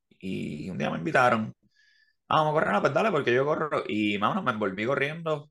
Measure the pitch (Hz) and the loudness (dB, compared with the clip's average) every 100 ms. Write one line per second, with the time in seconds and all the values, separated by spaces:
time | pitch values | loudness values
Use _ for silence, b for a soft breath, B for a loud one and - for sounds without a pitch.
0 | _ _ 95 101 87 - 95 - - 160 | _ _ -8 -6 -6 -8 -8 -6 -6 -4
1 | 165 147 123 113 110 - b b b b | 0 4 4 4 -2 -8 b b b b
2 | b b - 156 151 151 - 202 151 151 | b b -2 2 2 2 2 2 2 2
3 | 214 156 120 123 143 156 156 143 - 104 | 2 2 2 2 2 0 -2 -4 -2 -2
4 | 104 101 110 98 95 107 101 95 113 139 | 0 0 0 0 -2 -2 -2 -2 0 0
5 | 139 165 160 147 - | 0 0 0 0 -4